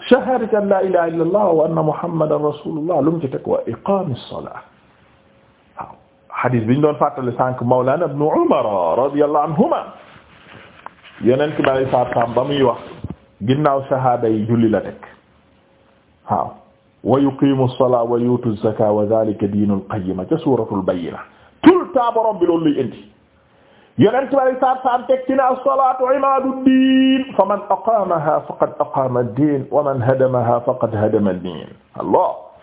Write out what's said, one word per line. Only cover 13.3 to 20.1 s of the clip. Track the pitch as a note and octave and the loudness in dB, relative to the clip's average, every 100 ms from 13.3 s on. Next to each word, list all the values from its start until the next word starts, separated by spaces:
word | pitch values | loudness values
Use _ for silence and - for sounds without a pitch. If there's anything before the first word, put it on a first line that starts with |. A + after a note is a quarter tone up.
| _ | _
ginnaaw | G2+ C3+ D3+ C#3 C3 | -2 2 2 0 -2
shahaada | C3+ B2 B2 A2+ | 0 2 2 2
yi | A2 G#2 | 0 2
julli | A#2 A2+ | 2 4
la | G2+ | 2
teg. | F#2 - - - _ _ _ _ _ _ _ _ _ _ - | -2 -14 -20 -20 _ _ _ _ _ _ _ _ _ _ -6
Waaw. | F2+ A#1+ - _ _ _ _ | -4 -4 -10 _ _ _ _
"Wa | - C3 | 0 2
yuqiimu | C#3 C3+ C#3 C3+ C3 | 2 2 0 2 0
s-salaa | - B2+ B2 | 2 2 2
wa | A#2 A#2+ | 0 0
yuutu | A#2+ B2 B2 G2+ | 0 0 -2 -2
z-zakaa | A2+ G#2+ A2 | -2 0 0
wa | G#2+ G#2 | 2 2
zaalika | A2+ A2 G2+ G#2 | 0 0 -2 -2
diinul | G2+ G#2 G2 - | 0 0 0 -4
qayyima" | A2+ F#2 | -6 -4